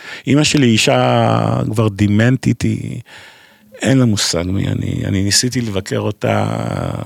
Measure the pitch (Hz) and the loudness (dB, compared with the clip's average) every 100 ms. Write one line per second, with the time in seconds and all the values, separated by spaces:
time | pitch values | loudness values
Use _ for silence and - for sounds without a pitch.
0 | - - - 139 156 147 123 110 - 127 | -18 -8 0 2 2 4 4 4 4 2
1 | 127 120 113 113 110 123 123 110 107 98 | 4 2 2 2 0 0 -2 0 0 0
2 | 101 104 120 131 - 117 117 107 110 120 | 2 2 2 2 0 -2 -2 -4 -6 -10
3 | - - - - - _ _ - 107 131 | -12 -20 -20 -20 -20 _ _ -4 2 2
4 | 120 101 - 85 90 95 - - - 85 | 2 2 -2 -2 -2 -2 -2 -2 -2 -4
5 | 85 98 101 - 123 131 113 95 98 117 | -2 0 0 0 0 -2 -4 -4 -4 -4
6 | 107 - 113 107 107 57 57 - 50 50 | -4 -4 -2 0 -2 -4 -4 -4 -4 -6